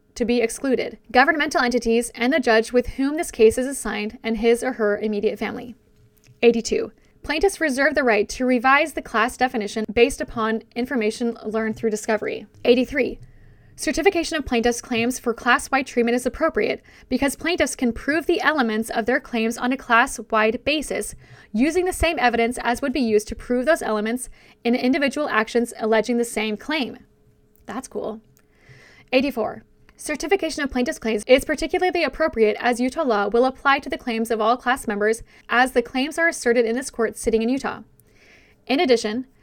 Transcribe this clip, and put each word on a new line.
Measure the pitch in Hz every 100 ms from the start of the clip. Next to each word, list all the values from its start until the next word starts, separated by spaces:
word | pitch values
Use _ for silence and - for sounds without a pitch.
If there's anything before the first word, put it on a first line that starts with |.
| _
to | - 220
be | 240
excluded, | 226 - 277 247 - - -
governmental | 247 277 320 294 339
entities, | 247 240 233 233 240
and | - 240
the | 311
judge | 247 220 220
with | 247 240
whom | - 269 311
this | -
case | - 226 226
is | 262
assigned | 262 214 208 214 -
and | 226 226
his | 233 233
or | 254
her | 254 208 202
immediate | 220 208 214 202
family. | 214 208 247 - _ _ _ _ - _
Eighty-two. | 240 226 220 - - - _ _
Plaintiffs | - 311 392 -
reserve | 311 254 294 294
the |
right | 254 214 -
to | - 254
revise | 254 262 285 311
the | 320
class | - 208 240 -
definition | 254 233 208 220 214
based | 220 262 -
upon | 285 240 220 220 - 240
information | 247 262 214 220 233 226 214
learned | 220 220 214
through | 226
discovery. | 208 - 214 - - - - 247
Eighty-three. | 247 240 277 - - - - - - - -
Certification | - 330 381 349 320 311
of | 277
plaintiffs' | 233 240 240
claims | - 226 233 247
for | 240
class-wide | 226 240 269 - 277 269
treatment | 247 233
is | 247 247
appropriate | - 311 - - - - - -
because | 254 277 -
plaintiffs | 311 349 285 -
can | 240
prove | 226 - 320 302
the | 330
elements | 294 302 226 214 220
of | - 226
their | 277
claims | - 233 226 233
on | 247
a | 269
class-wide | - 233 269 - 214 220 220 180
basis | - 302 - 185 - - - - -
using | 208 294 349 359
the |
same | - 330 330
evidence | 247 233 233 247
as | 233 240
would | 277
be | 285
used | 226 214 -
to | 226
prove | - 247 254
those | 320
elements | - 214 214 247 - - - _
in | 240 247
individual | 247 294 277 294 294
actions | 214 220 240 233 -
alleging | 220 220 214 240
the | 233
same | 214 214 214
claim. | - 311 240 - - _ _ _ _ _ -
That's | 214 -
cool. | - 160 220 - _ _ _ - - - - _
Eighty-four. | 262 277 233 214 220 - _ - -
Certification | - 294 311 392 320 311
of | 269
plaintiffs' | 254 247 285
claims | 220 214 233
is | 254 -
particularly | 294 320 359 370 349
appropriate | 285 - 320 226 214 208
as | - 233
Utah | 254 330
law | 285 208 202
will | 233 262
apply | 254 277 277
to | 269
the | 330
claims | - 226 226
of | 220
all | 214 254
class | 247 254 -
members | 202 208 220 - - -
as | 233 254
the | 254
claims | 240 254 285 330
are | 330
asserted | 320 240 240 226
in | 240
this | -
court | - 220 -
sitting | 233 220
in | 226
Utah. | 269 - - - _ _ _ _ - _ _ -
In | 269
addition, | 269 226 214 233 - _